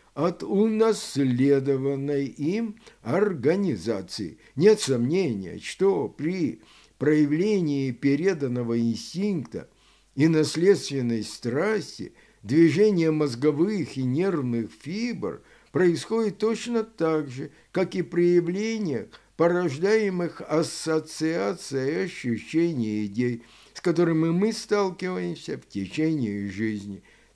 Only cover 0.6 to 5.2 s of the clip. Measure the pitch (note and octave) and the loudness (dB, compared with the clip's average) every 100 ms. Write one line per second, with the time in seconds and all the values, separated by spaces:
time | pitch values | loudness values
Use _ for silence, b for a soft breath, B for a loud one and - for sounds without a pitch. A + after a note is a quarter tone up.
0.6 | A3 G#3+ A3 G#3 - C3+ C3+ B2 C#3 C#3 | 2 4 2 2 -4 0 0 4 4 4
1.6 | C3+ C3+ C#3 C#3 C#3 C#3+ C#3 - D3 G#3 | 4 0 0 -2 -2 -2 -4 -4 -2 -2
2.6 | A3+ - B B G#2+ E3 G#3 D#3+ B2+ F#3+ | -4 -8 B B -4 0 0 2 0 2
3.6 | F#3+ G#2 F#2+ G2+ F2+ - F2 - b B2+ | 0 -2 -4 -4 -6 -8 -10 -10 b 4
4.6 | G3 G#3+ - B2 B2 F3+ | 4 6 2 0 0 0